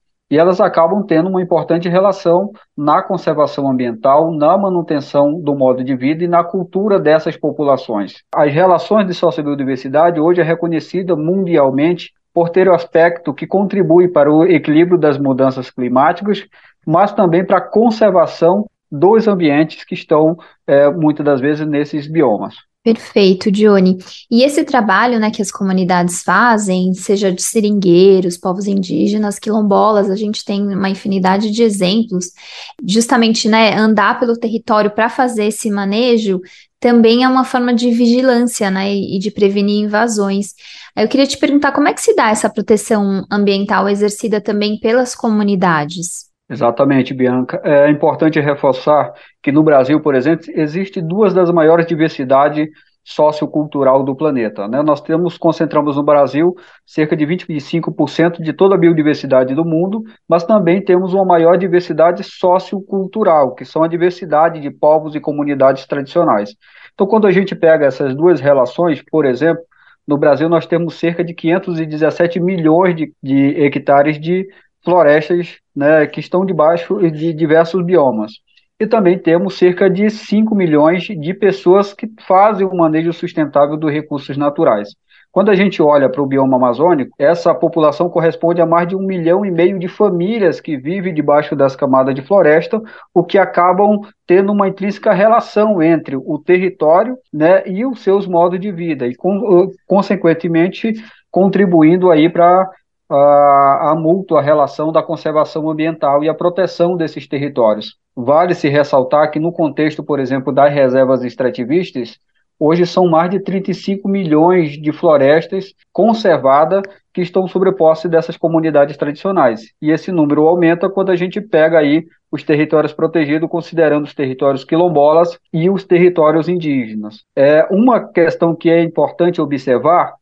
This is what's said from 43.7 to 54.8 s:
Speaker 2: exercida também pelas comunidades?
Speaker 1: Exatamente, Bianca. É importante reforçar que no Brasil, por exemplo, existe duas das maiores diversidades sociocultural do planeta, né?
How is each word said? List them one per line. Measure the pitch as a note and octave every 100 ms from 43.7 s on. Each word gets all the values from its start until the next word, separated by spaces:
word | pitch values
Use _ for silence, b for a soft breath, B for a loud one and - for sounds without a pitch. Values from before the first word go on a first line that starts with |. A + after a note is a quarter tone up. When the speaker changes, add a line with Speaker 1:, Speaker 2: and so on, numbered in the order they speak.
| G3 G3
Speaker 2:
exercida | G3+ G#3 G#3 A3+ G#3
também | G#3 G#3 G#3 G#3+
pelas | A3+ B3 B3 -
comunidades? | A#3 G#3+ G#3 G3 F3+ D#3 D3 F3 E3+ - - _ _
Speaker 1:
Exatamente, | B2+ A#2 A#2 C#3 C3+ B2+
Bianca. | C3 B2+ B2+ B2+ F3
É | - C#3+ C#3+
importante | D3 D#3+ C#3 D#3+ D#3
reforçar | C#3+ C#3 C#3+ C3 - D3+ C3 B B _
que | -
no | C#3+
Brasil, | D#3 C#3 C3 D3+
por | D3+ C3
exemplo, | C3+ E3 -
existe | - D3+ D#3+ F#3+ -
duas | D#3+ F#3+ G#3+
das | F3+ E3+
maiores | E3+ D#3 E3+ E3
diversidades | E3 D#3 - C3 C3+ D3 D3+ D#3 b b _ _
sociocultural | - D3+ D3+ C#3 D#3 D3+ C#3+ C3 C3+
do | C3+
planeta, | C3 D#3 C3 A2 G#2 G2+
né? | B2+